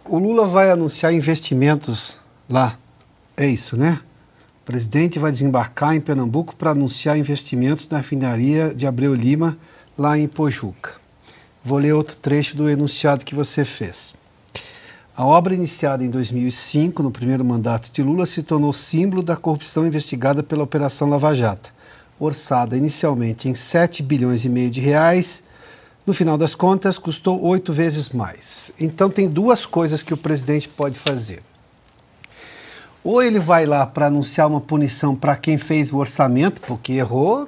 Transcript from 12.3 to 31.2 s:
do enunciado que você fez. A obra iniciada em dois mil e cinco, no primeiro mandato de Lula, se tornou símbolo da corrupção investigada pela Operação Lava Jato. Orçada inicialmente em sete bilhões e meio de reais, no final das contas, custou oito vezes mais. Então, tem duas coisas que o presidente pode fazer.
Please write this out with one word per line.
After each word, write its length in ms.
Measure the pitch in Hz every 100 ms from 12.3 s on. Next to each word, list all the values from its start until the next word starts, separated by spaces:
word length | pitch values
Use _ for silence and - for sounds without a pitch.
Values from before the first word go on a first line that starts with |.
| 147 143 143
do 120 | 151
enunciado 540 | 143 147 - 151 139
que 100 | -
você 300 | 139 143 -
fez. 500 | 143 - 95 - - - _ _ - - - - - - _ -
A 100 | 131
obra 280 | 165 175
iniciada 500 | 185 165 - 147 135
em 60 | 127
dois 220 | 127 110
mil 140 | 123 123
e 60 |
cinco, 500 | 117 - 147 165 170
no 100 | 139
primeiro 340 | 113 120 131 127
mandato 440 | 120 113 117 -
de 140 | -
Lula, 220 | 139 175 180
se 180 | -
tornou 300 | 147 151 147
símbolo 500 | 139 - 160 196 185
da 140 | 170 165
corrupção 500 | 165 151 - 160 160
investigada 560 | 151 139 131 135 143
pela 200 | - 151
Operação 460 | 143 151 143 - 143
Lava 240 | 143 151
Jato. 400 | 143 113 101 - - - - _ -
Orçada 560 | 151 143 - 127 117 127
inicialmente 720 | 151 - 156 127 117 117 131
em 80 | 123
sete 480 | - 170 175 -
bilhões 400 | 135 139 123 120
e 60 | 123
meio 200 | 123 123
de 120 | 123
reais, 640 | 135 147 165 180 180 - - - - - - _ -
no 80 |
final 240 | 190 165 151
das 160 | 160
contas, 440 | - 180 190 196 180
custou 440 | 170 151 190 185
oito 300 | 175 185 180
vezes 380 | 151 165 151 131
mais. 640 | 123 92 87 - - - -
Então, 320 | 160 160 196
tem 200 | 196 190
duas 360 | 151 220 233 -
coisas 380 | 170 165 151
que 100 | -
o 40 | 151
presidente 500 | 151 151 131 147 -
pode 320 | - 143 127
fazer. 420 | - 131